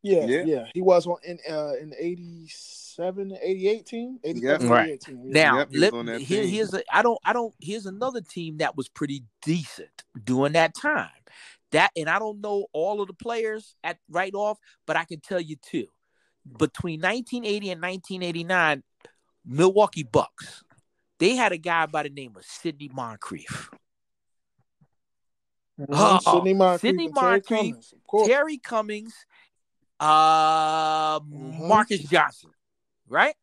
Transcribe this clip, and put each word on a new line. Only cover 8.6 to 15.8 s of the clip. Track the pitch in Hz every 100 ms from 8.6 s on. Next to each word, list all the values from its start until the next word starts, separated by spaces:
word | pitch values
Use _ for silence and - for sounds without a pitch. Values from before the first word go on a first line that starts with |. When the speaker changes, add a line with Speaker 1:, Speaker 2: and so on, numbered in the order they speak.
| 147 -
Speaker 3:
was | 131
pretty | - 147 139 120 _
decent | 151 170 143 - 80 - - -
during | 107 127 143
that | 160 160 -
time. | 294 294 101 _ _ - - _ _
That, | 151 196 -
and | 156
I | 185
don't | 220 208
know | 208 202 -
all | 151 175 208
of | 196
the | 185
players | 233 233 220 220 - _
at | - 175 _
right | 175 190 196
off, | 208 214 _ _ -
but | 151
I | 165
can | 165
tell | - 185
you | 165 151
two. | - 160